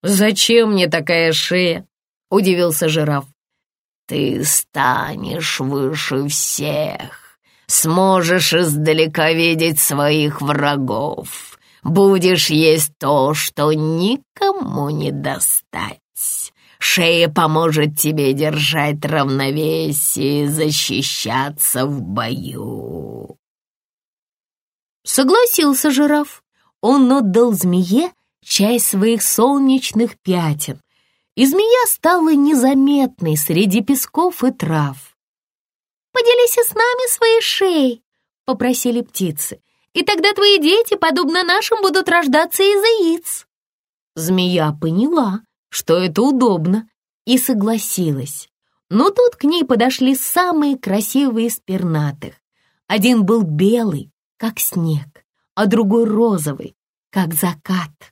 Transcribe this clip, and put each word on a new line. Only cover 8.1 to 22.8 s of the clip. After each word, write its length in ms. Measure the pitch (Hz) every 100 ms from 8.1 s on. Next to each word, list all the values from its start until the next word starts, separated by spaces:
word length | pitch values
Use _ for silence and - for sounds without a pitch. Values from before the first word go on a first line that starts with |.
| 185 165 180 156
издалека 800 | 165 175 147 156 156 160 156 160
видеть 480 | 165 165 160 165 151
своих 640 | - 143 147 156 147 147
врагов, 1160 | 143 147 143 143 131 107 143 - - - - - _ _
будешь 680 | - 165 196 196 180 180 -
есть 440 | 156 160 160 151 _
то, 360 | 139 147 135 151
что 360 | - - 147
никому 1160 | 156 156 165 185 269 _ - 392 392 302 - 143
не 220 | 151 147
достать. 880 | 143 143 139 - - _ - 104 - _ - - - - _ _ _
Шея 500 | - 190 170 170 170
поможет 680 | 151 165 156 165 156 151 147
тебе 340 | 147 156 139
держать 720 | 135 151 151 147 160 147 147 151
равновесие 1400 | 156 139 135 135 147 156 160 160 147 - - 139 143 147
и 20 |
защищаться 1400 | 151 151 151 - 120 135 - 104 123 139 147 - 127 135
в 160 | 143
бою». 1400 | 90 101 113 131 135 123 107 113